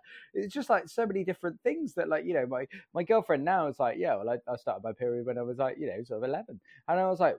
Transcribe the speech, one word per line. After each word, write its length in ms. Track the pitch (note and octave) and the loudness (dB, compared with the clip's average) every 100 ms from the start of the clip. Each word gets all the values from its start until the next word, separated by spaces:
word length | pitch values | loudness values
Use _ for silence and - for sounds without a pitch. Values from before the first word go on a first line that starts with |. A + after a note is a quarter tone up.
| - - - - | -10 -20 -10 -6
it's 180 | G3+ | -4
just, 160 | C#4+ - | -4 2
like, 180 | G3+ D#3+ | 2 0
so 200 | - A3+ | -2 0
many 160 | F#3+ | 0
different 360 | F3+ F3+ F3 - | -2 -4 -4 -2
things 320 | - D#4+ D4 F3+ | -2 -2 -4 -2
that, 120 | D#3+ | 0
like, 160 | D3+ E3 | 0 0
you 100 | D#3 | 0
know, 100 | B2+ | 0
my, 220 | B2+ - G3 - | -4 -6 -12 -8
my 80 | E3 | -2
girlfriend 420 | F3 A3 A3 C#3+ | 4 4 4 2
now 220 | D#3 F#3+ D3+ | 4 2 2
is 140 | C3 | 2
like, 180 | A#2+ D#3+ | 2 2
"Yeah, 180 | F3 G#2 | 0 0
well, 120 | A2+ | 0
I, 80 | A#2+ - | -2 -2
I 100 | A#2+ | -4
started 260 | - F#2+ | -4 -4
my 100 | A2+ | -4
period 320 | G#2+ B2 A#2+ A#2+ | -4 -2 -2 -2
when 140 | B2 | -4
I 20 | |
was, 160 | A#2+ B2 | -4 -2
like, 200 | C3 - | -2 -2
you 80 | C#3 | -6
know, 160 | G2 | -6
sort 180 | B2 A2 | -6 -4
of 60 | B2+ | -2
eleven." 320 | D#3 A3+ G3+ _ - - | -4 -6 -16 _ -10 -2
And 120 | F3 | 2
I 100 | F#3 | 2
was 100 | F3+ | 4
like, 180 | E3 | 2